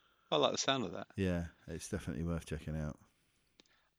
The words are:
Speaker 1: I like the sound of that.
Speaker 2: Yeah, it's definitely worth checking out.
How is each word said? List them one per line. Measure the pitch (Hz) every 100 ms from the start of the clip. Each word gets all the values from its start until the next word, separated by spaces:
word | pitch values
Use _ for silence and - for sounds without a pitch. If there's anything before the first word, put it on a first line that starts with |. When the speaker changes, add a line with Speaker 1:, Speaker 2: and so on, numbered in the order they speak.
| _ _ _
Speaker 1:
I | 156
like | 135
the | -
sound | - 135 95
of |
that. | 98 - -
Speaker 2:
Yeah, | 95 87 85 - -
it's | 80 -
definitely | 92 - 65
worth | 85 82 -
checking | 73 - 78
out. | 76 - - _ _ _ _ _ _ _ _